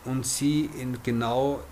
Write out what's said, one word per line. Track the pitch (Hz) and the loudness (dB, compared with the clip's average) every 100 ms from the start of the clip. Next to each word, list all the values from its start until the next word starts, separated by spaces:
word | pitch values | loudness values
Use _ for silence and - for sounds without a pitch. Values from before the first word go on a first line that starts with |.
und | - 131 120 | -2 -2 0
sie | - 143 151 151 - | 0 2 2 0 -4
in | 127 123 | -6 -4
genau | 117 117 117 120 139 139 - | -2 0 2 2 2 0 -6